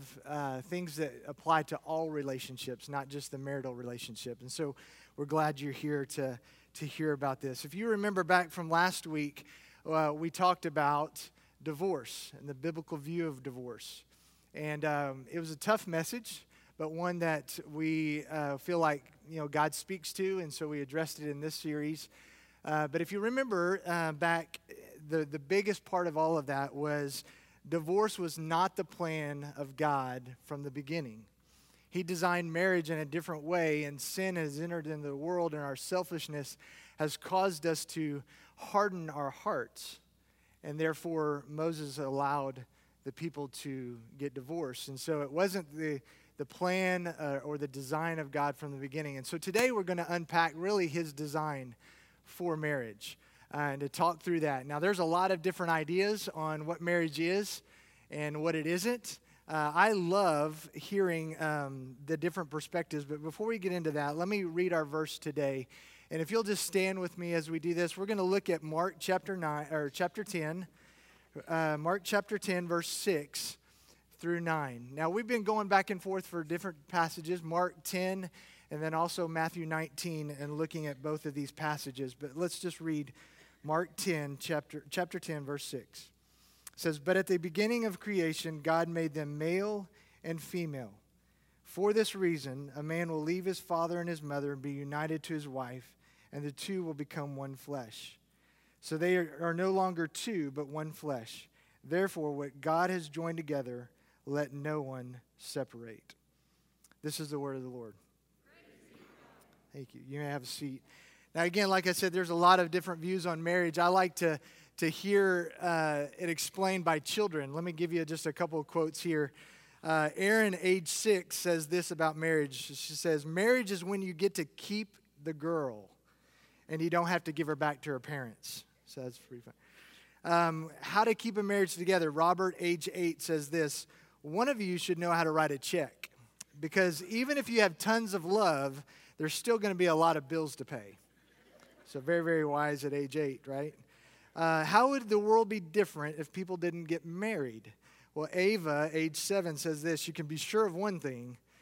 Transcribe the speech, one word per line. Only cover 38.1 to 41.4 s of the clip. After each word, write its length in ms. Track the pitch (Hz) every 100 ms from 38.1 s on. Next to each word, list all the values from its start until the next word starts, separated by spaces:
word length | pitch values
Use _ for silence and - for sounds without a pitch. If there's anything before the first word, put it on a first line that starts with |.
| 143 - - - -
harden 540 | - 202 208 185 160
our 220 | 147 139
hearts, 680 | - 208 156 117 - - - _ _ _ _ _ _
and 160 | 151 151
therefore 640 | 160 151 170 160 151 143